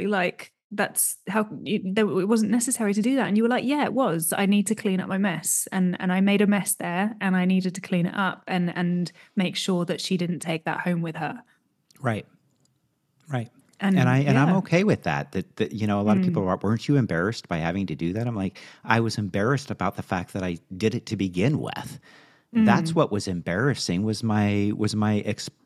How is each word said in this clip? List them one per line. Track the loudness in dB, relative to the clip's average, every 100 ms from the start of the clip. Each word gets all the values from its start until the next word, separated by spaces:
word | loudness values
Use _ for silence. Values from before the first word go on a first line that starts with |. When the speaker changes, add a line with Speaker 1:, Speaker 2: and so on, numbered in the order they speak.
| -2
Speaker 1:
like, | 0 -2 -4 -14 _ -8
that's | -4 -2 -2 -4 -4 -4
how | -2 -2 -6
you, | -4 -4
there, | 0 0 2 2
it | 2
wasn't | 2 2
necessary | 0 0 -2 0
to | 0
do | 2 0
that." | 2
And | 2
you |
were | 2
like, | 0
"Yeah, | 0 0 0
it |
was. | 0 0 0 -2 0
I | 2
need | 2 2
to | -2
clean | -2 -2
up | -2
my | -2
mess." | -2 -2 -4 -4 -2
And, | 0 0 0
and | 0
I | 2
made | 4 4
a | 4
mess | 2 0 -4
there | -4 -2 -2 -2
and | 0 2
I | 2
needed | 2 0 -4
to |
clean | -4 -2 0
it | -2
up | -2 -4 -4
and, | -2 -2 -2
and | -2 -2 -4 -8 -8 -2
make | -2 -2
sure | -2 0 -2
that | -4
she | -2 -2
didn't | -2 -4
take | -4 -4 -4
that | -4
home | -2 -2
with | -4 -6
her. | -8 -10 -18 _ _ _ _ _
Speaker 2:
Right. | -4 -4 -6 _ _ _ _ _ _ _ _ _ -8
Right. | -6 -6 _ _ -4
Speaker 1:
And, | 2 4
Speaker 2:
And | 6
I, | 4
and | 4 4
I'm | 4
Speaker 1:
yeah. | 2
Speaker 2:
okay | 2 2
with | 4 2
that. | 0 -2 -2
That, | -6 -6 -4
that, | -4
you | -2 0
know, | 2
a |
lot | 4 4
of |
people | 2 2
Speaker 1:
Mm. | 0
Speaker 2:
are, | 0
"Weren't | 0 0 2
you | 2
embarrassed | 2 2 0 -2 -4
by | -2
having | -2 -2 -4
to | -4
do | -4
that?" | -2 -4
I'm | -4
like, | -4 -6 -18 -8
"I | 0 2
was | 2 0
embarrassed | -2 0 0 0 -2
about | -4 -2 -4
the |
fact | -4 -4 -4
that | -4
I | -4 -6 -10 -2
did | -2 -2
it | -4
to | -4
begin | -2 2 2 2
with." | -2 -8 -10 -14 -20 -20 -20 _ _
That's | 2 4 4 2
Speaker 1:
Mm. | 2
Speaker 2:
what | 2
was | 0 -2
embarrassing | -4 -2 0 0 0 -2 0
was | 0 -2
my, | 0 2 2 2 0 0
was | -2 0
my | 0 0
ex-, | -2 -6 -10 -16